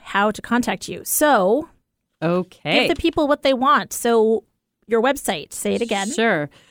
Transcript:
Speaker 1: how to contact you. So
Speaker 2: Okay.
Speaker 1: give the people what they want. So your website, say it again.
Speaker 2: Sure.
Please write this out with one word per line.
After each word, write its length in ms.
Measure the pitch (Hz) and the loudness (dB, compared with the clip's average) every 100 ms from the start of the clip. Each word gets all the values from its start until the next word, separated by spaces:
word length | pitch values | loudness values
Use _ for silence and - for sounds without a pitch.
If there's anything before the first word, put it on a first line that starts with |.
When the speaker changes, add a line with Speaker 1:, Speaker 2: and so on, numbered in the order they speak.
Speaker 1:
how 280 | - 196 208 | -4 0 0
to 100 | 214 | -2
contact 460 | - 240 240 196 - | -2 -2 0 -6 -8
you. 140 | 175 - | -12 -6
So 640 | - 302 247 185 254 330 _ _ _ _ _ | 0 4 4 4 0 -2 _ _ _ _ _
Speaker 2:
Okay. 640 | 160 180 180 _ 147 208 247 | -2 -2 -4 _ -2 0 2
Speaker 1:
give 80 | 339 | 0
the 60 | |
people 260 | 330 330 285 | -2 0 0
what 140 | 285 | 2
they 120 | 277 | 0
want. 400 | 254 262 277 - | 2 2 0 0
So 500 | - 233 233 220 226 - _ _ _ - | -4 0 2 2 0 -4 _ _ _ -2
your 160 | 226 | 0
website, 520 | 247 285 - 175 - | 2 0 -4 -6 -8
say 200 | - 202 | -8 -4
it 80 | 202 | -2
again. 300 | 233 202 196 | -2 -4 -4
Speaker 2:
Sure. 380 | 262 226 170 147 - _ | 0 0 0 -4 -10 _